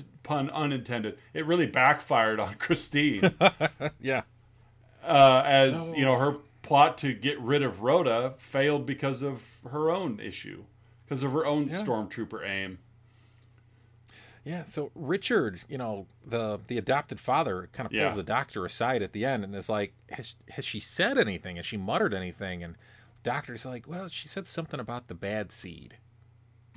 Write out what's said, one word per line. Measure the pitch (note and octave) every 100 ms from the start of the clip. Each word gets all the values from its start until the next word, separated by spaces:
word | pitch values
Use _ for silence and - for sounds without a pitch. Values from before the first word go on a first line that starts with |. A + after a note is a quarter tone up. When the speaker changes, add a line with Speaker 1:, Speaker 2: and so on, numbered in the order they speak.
| - -
Speaker 1:
pun | - D3 C#3
unintended, | C#3 D3 C3 A#2 A#2+ G#2+ - -
it | D#3 D#3
really | F3 D3+
backfired | C3+ C3 C#3+ - B2+ A2 G#2+
on | G2 G2+
<laughs> |
Christine. | - E3+ - C#3+ D3 G#2 F3+ - F#3 - D#3+
Speaker 2:
<laughs> | - D3 -
Yeah. | C3 B2+ - _ _ _ _ _ _ _
Speaker 1:
Uh, | - C#3+ C3+ C3 C#3+
as, | C#3 C3+ D#3 E3
Speaker 2:
So | D#3
Speaker 1:
you | C3+
know, | B2+
her | C#3+ C#3+ - _
plot | - C#3+ D#3 -
to | C#3
get | G#2+ B2+ C#3+
rid | A#2+ C#3+
of | C3 F#2
Rhoda | A#2 D#3 C#3+ A2+ C3 -
failed | - C#3 C#3+ D3 B2
because | C#3 C#3 B2+
of | C#3 B2 - - B2
her | D3 D#3
own | F3+ E3+ G#2+
issue, | G#2+ - G#2 F#2 - _ - _ -
'cause | C3+
of | C3+
her | C#3+ C#3
own | D3 C#3+
Speaker 2:
Yeah. | F3
Speaker 1:
stormtrooper | G#3 A2 G2+ - G#2 A2 F#2
aim. | G2 F#2+ F2+ _ _ _ _ _ _ _ _ _ _ _ _ _ - - -
Speaker 2:
Yeah, | C#3+ F3 D3+
so | - C#3+ -
Richard, | C#3 F#3+ - A3+ A#2+ F2+ -
you | C3+
know, | A#2+ G2+ F#2+ _ -
the, | A#2 A2 G#2 -
the | A#2+
adopted | G#2+ C3+ - B2
father, | - C#3 D3 F#2 -
kind | - A2+
of |
pulls | A2 A#2
Speaker 1:
Yeah. | G#2
Speaker 2:
the |
doctor | F#2 A2+ C#3 G#2+ F2+
aside | - A#2+ B2+
at | G2
the | G#2 B2
end | B2+
and | G2 G2+
is | F#2
like, | G#2+ G2+ - -
"Has, | - A#2 - -
has | -
she | - A2
said | - - G3 C#4
anything? | A#2 F2 F#2 E2+
Has | -
she | G#2+
muttered | F#2+ D#3+ G3+
anything?" | G2 F2+ - F#2+ F2
And | E2+ E2+
the | - - - _ A#2
doctor's | C3+ C#3 A#2 C3
like, | B2 C3
"Well, | F3 F#3
she | - -
said | G3 F3+
something | - D#3+ C#3
about | A#2+ A#2+ -
the | F2
bad | G2+ G#2+ F#2+
seed." | - F2+ D#2 C2 - _ _ _ _ _ _ _